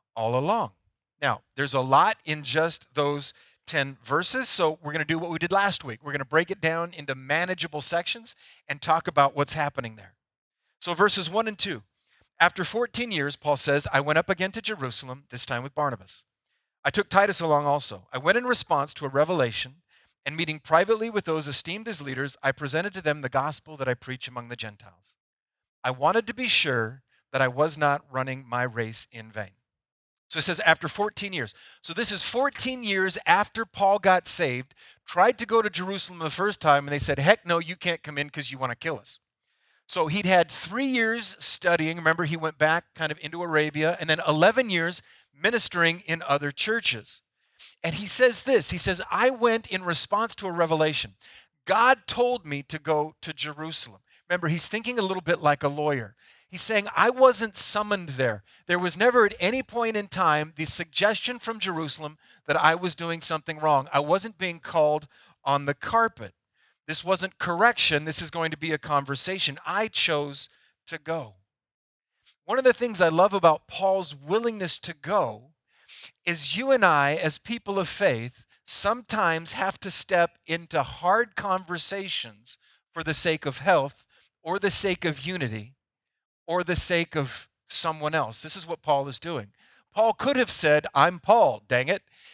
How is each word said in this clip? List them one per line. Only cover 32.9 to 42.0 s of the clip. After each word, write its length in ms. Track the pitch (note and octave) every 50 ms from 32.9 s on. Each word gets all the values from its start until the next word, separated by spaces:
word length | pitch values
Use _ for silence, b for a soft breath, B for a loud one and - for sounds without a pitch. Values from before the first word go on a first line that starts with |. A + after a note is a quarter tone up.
| G3 F#3+ F#3 F#3 F3 - -
after 400 | D#3+ E3+ G3 G#3 - - A3 A3+
Paul 340 | - - - G3+ G3 G3+ G#3
got 280 | F3+ G3 F#3 F3+ - -
saved, 460 | - - F3 C3+ B2 B2 B2+ _ _ b b b b b b
tried 320 | - - F3 F#3+ A#3 C4 -
to 60 | A#3
go 160 | G3+ A3+ A3+
to 80 | G#3+ G#3
Jerusalem 500 | F3 F3 F#3 F#3+ G3 F#3+ - - F#3 E3+
the 120 | D#3+ D3+
first 300 | - - F#3+ G#3 G3 -
time, 260 | - D#3 C#3+ C#3+ C#3+ C#3+
and 60 | C#3+
they 60 | C#3+
said, 200 | - - C#3+ C3+
"Heck 260 | C#3 F3 A3 - -
no, 140 | E3+ E3+ E3+
you 160 | E3 D#3 F#3
can't 260 | - - F3 E3+ D#3
come 160 | - D3+ D3 C#3+
in 120 | D3 D3
'cause 200 | - D#3 C#3 B2
you 80 | C3+ C3
wanna 180 | C3 B2 A#2+
kill 220 | - - D#3+ D3+ G#2+
us." 220 | G#2 - - - _ _ _ _ _ _ _ _ _ _ _ _ _ -
So 200 | - F3+ E3 D#3
he'd 180 | D#3+ G#3 G3
had 240 | F3 F#3+ F3+ E3 D3+
three 360 | - - - D#3+ G3 A3 C#4
years 500 | C4+ B3+ A#3+ A3+ A3 A3+ A#3+ G#3+ - - - -
studying. 540 | - - - - F3+ F3 E3 D#3+ D#3+ E3
Remember, 260 | F3